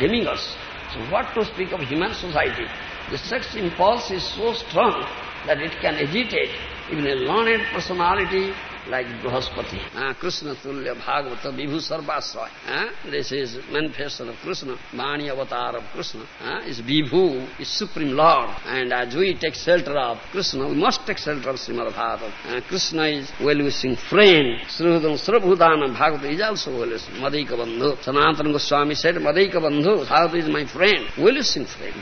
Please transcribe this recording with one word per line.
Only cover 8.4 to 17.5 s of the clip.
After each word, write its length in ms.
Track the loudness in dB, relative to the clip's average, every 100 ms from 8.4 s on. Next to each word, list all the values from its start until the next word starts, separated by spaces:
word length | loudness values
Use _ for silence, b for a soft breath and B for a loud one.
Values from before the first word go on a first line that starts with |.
| 0 -4 -12 -14 -6
like 160 | -4 -4 -6
Bruhaspati. 560 | -2 -2 -2 -6 -8 -8 -8 -6
Ah, 180 | -6 -4
Krishna 360 | -6 -6 -8 -10
Tulya 380 | -8 -8 -6
Bhagavata 600 | -6 -2 -2 -2 -6 -8 -6
Vibhu 240 | -4 -4
Sarvasva. 680 | -4 -6 -4 -4 -4 -10 -12 -10 -6
Ah, 220 | -4 -4 -6 -6
this 220 | -6 -4
is 260 | -4 -4 -8 -4
manifestation 560 | -2 -2 -4 -8 -8 -10
of 80 | -10
Krishna, 320 | -8 -8 -6 -10 -10
Vani 400 | -6 -4 -4 -4
avatar 460 | -4 -4 -4 -4 -4
of 60 | -6
Krishna. 320 | -8 -8 -8 -12 -10
Ah, 180 | -8 -6 -8
is 160 | -8
Vibhu, 680 | 0 2 4 4 4 2 -6